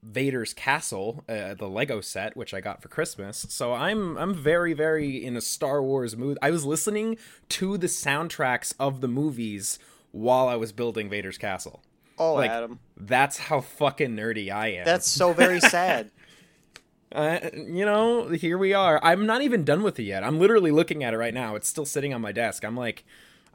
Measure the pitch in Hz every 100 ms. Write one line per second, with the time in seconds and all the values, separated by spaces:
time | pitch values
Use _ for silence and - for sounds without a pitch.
0 | 110 107 139 127 110 - - 147 - 101
1 | 101 135 - 110 98 98 101 98 143 113
2 | - 95 107 98 - 95 101 - - -
3 | 151 - 98 110 - - 123 120 160 214
4 | 185 156 175 180 143 170 170 151 156 160
5 | 143 131 131 120 - - 143 143 135 135
6 | 120 110 135 139 143 170 139 160 - 208
7 | 220 226 - - - - 190 202 170 -
8 | 147 143 165 - 135 120 - - 139 131
9 | 127 123 151 120 110 101 95 - - -
10 | _ - 113 127 127 120 113 104 120 110
11 | 104 104 95 - 107 92 - - _ _
12 | _ - 165 143 117 117 117 120 _ -
13 | 101 127 143 - - 147 131 - 143 -
14 | 139 107 113 110 98 104 110 90 110 180
15 | - 135 180 170 180 180 - 175 185 135
16 | 107 _ - - _ _ _ - _ _
17 | - - 151 170 - - 151 175 208 208
18 | 226 240 151 165 170 180 190 196 190 156
19 | 165 185 214 233 285 233 143 156 208 -
20 | 101 95 107 156 196 226 170 147 - 151
21 | 123 113 117 120 117 107 - - 143 147
22 | 143 123 107 104 113 - 107 117 120 -
23 | - - - _ _